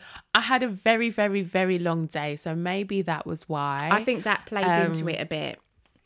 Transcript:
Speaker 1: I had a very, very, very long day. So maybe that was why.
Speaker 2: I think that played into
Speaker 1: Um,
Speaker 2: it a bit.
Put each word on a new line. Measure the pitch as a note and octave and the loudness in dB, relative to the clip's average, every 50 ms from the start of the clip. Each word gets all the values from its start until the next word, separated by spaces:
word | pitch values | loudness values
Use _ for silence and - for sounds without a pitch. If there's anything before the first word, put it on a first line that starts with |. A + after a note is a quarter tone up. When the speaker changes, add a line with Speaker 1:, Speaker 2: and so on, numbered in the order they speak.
| - - - - - _ - | -6 -14 -20 -20 -2 _ 2
Speaker 1:
I | A3 | 2
had | A3 A3+ C4 B3 B3+ | 4 4 2 2 2
a | A#3+ | 0
very, | G3 F#3 - A3 A#3 A3 A#3 A#3 | -2 0 2 2 4 4 2 0
very, | G3 - G#3 G#3 G3 G3+ | 0 0 0 2 2 0
very | F#3+ E3+ - F#3 F#3 F#3 F#3 F3 | -2 0 0 2 2 2 2 2
long | E3+ F3 E3 E3 D#3+ | 0 0 0 0 -2
day. | D3+ - D#3 D3 D3 D3 D3+ | -2 -4 -4 -4 -4 -4 -4
So | - E3+ D#3+ | -4 -4 -4
maybe | E3+ F3 F3+ F#3 G3 G3+ F#3+ G3+ G3 | -2 -2 -2 -2 -2 -4 -2 -2 -2
that | F#3 E3+ D#3+ D3+ - E3+ | 0 0 -2 -4 -4 -6
was | E3 D#3 - - | -8 -8 -6 -4
why. | D#3+ D3 C#3+ C#3+ C#3 C#3 D3 D#3+ | -4 -2 -2 -2 -2 -2 0 0
Speaker 2:
I | F#3+ A3 A3 | 0 2 2
think | C4 A#3+ A3+ - | 0 -2 -2 0
that | G#3+ G3+ - - | -2 -2 -2 -4
played | - A3 G3+ F#3+ | -4 -2 0 2
into | F3+ E3+ E3+ E3+ E3 D#3+ D#3+ D#3+ | 4 4 4 4 2 2 0 -2
Speaker 1:
Um, | D#3+ | -2
Speaker 2:
it | D#3 - | -2 -4
a | D#3 | -4
bit. | D#3+ D#3+ D#3 D3+ C3 - - _ _ _ _ _ _ _ _ _ | -4 -4 -4 -4 -6 -8 -10 _ _ _ _ _ _ _ _ _